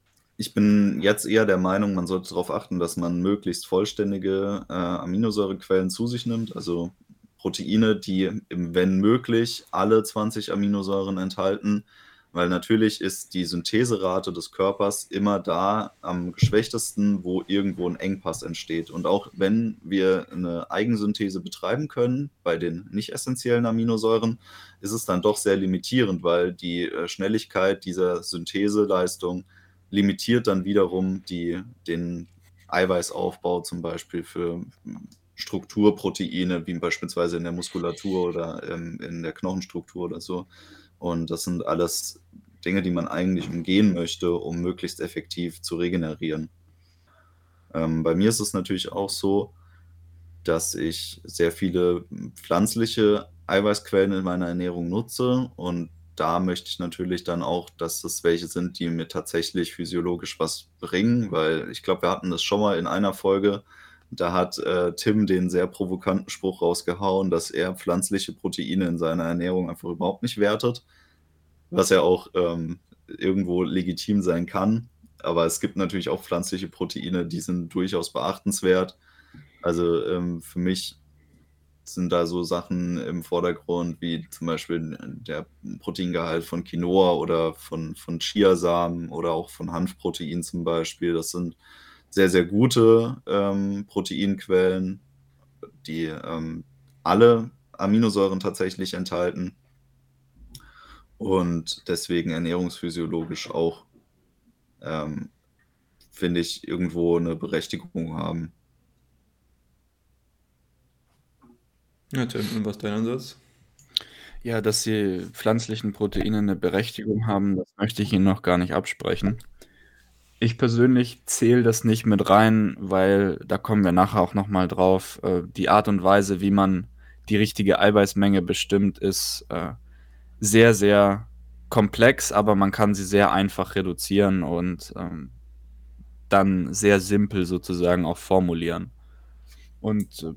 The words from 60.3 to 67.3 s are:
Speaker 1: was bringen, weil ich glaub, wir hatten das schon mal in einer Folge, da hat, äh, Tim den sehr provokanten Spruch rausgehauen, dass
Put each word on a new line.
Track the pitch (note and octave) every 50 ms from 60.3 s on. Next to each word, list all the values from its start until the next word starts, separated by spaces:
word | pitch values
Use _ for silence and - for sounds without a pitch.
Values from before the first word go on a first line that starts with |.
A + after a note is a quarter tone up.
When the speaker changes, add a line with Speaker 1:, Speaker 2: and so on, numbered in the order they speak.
| -
Speaker 1:
was | - - - - - - _ _ _
bringen, | - E2 F2+ F2+ G#2+ A#2 A#2+ B2 A2 F#2+
weil | E2+ D#2+ D#2+ D#2 D#2+ D#2+ - -
ich | - -
glaub, | - F#2+ F#2 -
wir | - F2
hatten | F#2 - - F2+
das | E2+ D#2+ -
schon | - G2+ G#2
mal | G#2+ G2+ F#2+
in | E2 F2+
einer | - D#2+ F#2+ G#2 G2 F#2
Folge, | - - F#2+ G2 G2 G2 G2+ G2 G#2 - _ - - - - - _ _ _
da | - - F2+ F2 F2+
hat, | F#2 F2+ F#2 -
äh, | - - - F#2 F2+ F2 F2 E2+
Tim | - - A#2 G#2 G#2+ G#2
den | F#2+ F#2 F2+ F2+ F2
sehr | F2+ F2+ F#2
provokanten | F#2 - - G2+ F2+ F#2 F#2 - G2 F#2+ G2 - -
Spruch | - - - F#2+ F#2 - F2
rausgehauen, | E2+ F2 - - F2+ F2 F#2 G2+ G2 F#2 F#2+ F#2+
dass | F#2